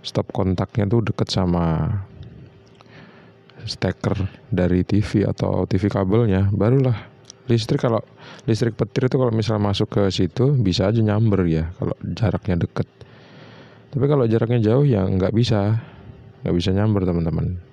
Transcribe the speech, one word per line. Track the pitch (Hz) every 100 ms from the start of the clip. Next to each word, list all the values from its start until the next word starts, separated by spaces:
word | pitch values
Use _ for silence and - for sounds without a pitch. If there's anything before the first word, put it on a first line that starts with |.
stop | - - 98 -
kontaknya | 95 92 95 -
tuh | 101 117
deket | 104 - 113
sama | - 90 87 165 156 156 101 - - - - - - - - - - - - - - - -
steker | - - 95 - - 92 92 - -
dari | 92 90 90
T | 90 98
V | 107 107
atau | 101 95 98 95
T | 92 95
V | 98
kabelnya, | 101 95 107 117 95 98
barulah | 98 101 135 131 113 - - - - -
listrik. | 117 110 143
Kalau | 131 113 - - - -
listrik | - 110 117 110
petir | 107 - 127
itu | 135
kalau | 127
misal | 113 104 107
masuk | 104 98 107
ke | - 98
situ | 90 90 - 127 143
bisa | 95 85 98
aja | 113
nyamber | 107 104 113 98 87
ya, | 80 80 90
kalau | 92 -
jaraknya | - 87 117 85 - 87 -
deket. | - - - - - - - - - - - - 143
Tapi | 139
kalau | 147 117
jaraknya | 110 113 120
jauh | 104 123
ya | 143 107 95
nggak | 95 92
bisa, | 104 120 110 101 113 - - - - - -
nggak | - 87
bisa | 87 95
nyamber, | 110 101 90
teman-teman. | 85 82 - 85 90 -